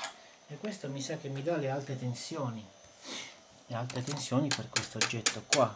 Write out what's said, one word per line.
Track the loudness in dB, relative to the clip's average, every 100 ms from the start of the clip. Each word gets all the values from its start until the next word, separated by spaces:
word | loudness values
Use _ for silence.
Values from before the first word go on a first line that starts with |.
| -8 -10 -20 -20 -16
e | -8
questo | -6 -6 -6
mi | -6
sa | -4 -4
che | -4
mi | -4
dà | 0 0
le | 0
alte | -2 -4 -4
tensioni, | -4 -4 -4 -4 -4 -4 -10 -18 -20 -18 -10 -10 -10 -14 -20 -20 -8
le | -4
alte | -2 -2
tensioni | -2 -2 2 4 4
per | 2 2
questo | 0 0 0
oggetto | 2 4 2 2 4
qua, | 6 6